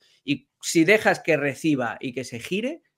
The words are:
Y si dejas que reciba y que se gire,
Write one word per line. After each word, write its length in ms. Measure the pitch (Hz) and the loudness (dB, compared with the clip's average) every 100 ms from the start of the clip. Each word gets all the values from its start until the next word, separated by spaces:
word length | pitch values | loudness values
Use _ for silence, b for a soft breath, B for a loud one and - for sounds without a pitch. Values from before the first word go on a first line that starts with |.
| b b | b b
Y 280 | - 147 - _ | -6 -6 -6 _
si 240 | - 170 | -2 2
dejas 360 | 160 208 208 165 | 6 6 4 0
que 180 | - 151 | 0 0
reciba 580 | 143 127 160 139 117 101 | 0 -2 -2 0 -2 -6
y 140 | 135 | -8
que 120 | 127 | -8
se 160 | 127 117 | -10 -12
gire, 420 | - 185 247 330 _ | -6 -4 -4 -8 _